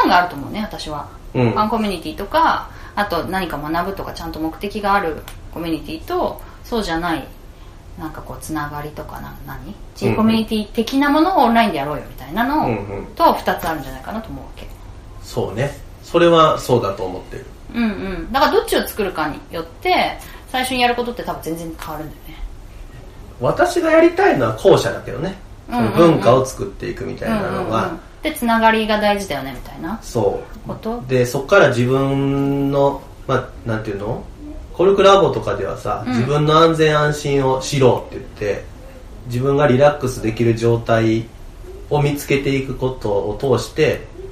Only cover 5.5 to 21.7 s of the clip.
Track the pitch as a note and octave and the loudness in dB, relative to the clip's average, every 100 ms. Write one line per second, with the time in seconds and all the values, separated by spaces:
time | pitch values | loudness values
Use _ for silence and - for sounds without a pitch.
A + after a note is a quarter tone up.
5.5 | - E3+ D#3 C#3+ D#3+ - F4+ D4+ - - | -10 -6 -6 -6 -12 -6 -4 -4 -6 -14
6.5 | - - A#3+ F#3 E3 E3+ D#3 - - - | -18 -6 -4 -2 -2 -2 -4 -6 -16 -20
7.5 | - - - - - D#3+ - - B2+ - | -20 -20 -20 -18 -14 -12 -12 -14 -12 -8
8.5 | D#3 D3 D3 D3 - - C3 C#3 C#3 C#3+ | -6 -6 -8 -10 -12 -12 -12 -14 -14 -14
9.5 | C#3 B2+ G#3 - - G3+ G#3+ A3 A3 A3 | -14 -14 -14 -16 -2 0 4 4 4 2
10.5 | G#3+ G#3 - A3 C4+ C#4+ C#4+ E4 F#4+ C4+ | -2 -2 -2 0 2 4 6 6 6 6
11.5 | A#3 A3 D#3+ C#3 C#3+ - - C3 E3+ B3 | 6 4 2 -2 -4 -8 -14 -8 -2 0
12.5 | D4+ C3 A2 G2+ G2+ G2 - E3+ A3+ - | 0 0 -2 -4 -8 -10 2 2 4 0
13.5 | F#3 F3 D#3 C3+ C3 - G#3+ - C#3 B2 | -2 -2 -4 -6 -12 -10 -10 -10 -12 -14
14.5 | - - - - - - - - - - | -14 -16 -16 -18 -18 -18 -16 -8 -6 -4
15.5 | G#2 C#3 - - - - E3+ E3+ E3 D#3 | -2 -4 -4 -14 -18 -2 4 6 8 6
16.5 | - - B2 G2 G2 F#2+ F2 - - - | 4 2 2 2 -4 -6 -8 -12 -14 -14
17.5 | - - A#3+ A3+ F#3+ F#3 F3+ D#3+ A#3+ C#4+ | -16 -10 -4 -2 -2 -6 -6 -4 2 4
18.5 | F4 A4+ D#4 G#3 - G3 F3 C#3+ - - | 4 2 0 -2 -2 -4 -2 -4 -6 -10
19.5 | E3+ E3 - F4 E4+ E3 - - - - | -8 -10 -6 0 2 2 -2 -12 -18 -8
20.5 | B3+ B3+ B3+ A#3+ A#3+ A#3+ A#3 G3 E3+ - | -4 -2 2 2 2 -2 -6 -6 -6 -6
21.5 | E3 E3 | -6 -8